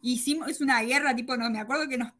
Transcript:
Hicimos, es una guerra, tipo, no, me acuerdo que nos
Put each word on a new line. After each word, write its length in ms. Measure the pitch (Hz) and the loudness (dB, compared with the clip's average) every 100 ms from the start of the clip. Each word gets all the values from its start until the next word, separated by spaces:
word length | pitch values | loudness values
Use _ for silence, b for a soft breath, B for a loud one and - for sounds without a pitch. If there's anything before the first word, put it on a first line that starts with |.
Hicimos, 460 | 240 240 277 311 - | -2 0 0 -2 -2
es 120 | 269 | 0
una 220 | 277 240 | 2 2
guerra, 320 | 226 277 294 | 4 2 2
tipo, 220 | 247 247 247 | 0 -2 -2
no, 120 | 233 | -2
me 120 | 220 | -2
acuerdo 280 | 214 294 302 | -2 -2 -2
que 80 | 247 | -4
nos 160 | 233 | -6